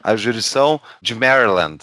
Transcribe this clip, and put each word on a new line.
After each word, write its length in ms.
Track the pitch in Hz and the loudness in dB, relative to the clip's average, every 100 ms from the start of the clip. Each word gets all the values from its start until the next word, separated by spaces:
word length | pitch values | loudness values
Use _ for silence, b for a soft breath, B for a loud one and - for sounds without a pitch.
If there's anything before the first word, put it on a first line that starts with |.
A 120 | - | -4
jurisdição 680 | 110 107 117 104 135 143 151 B B | -2 -2 -4 -4 0 0 0 B B
de 120 | - 113 | -10 -2
Maryland, 600 | 131 131 117 92 80 76 | 2 4 4 2 0 -4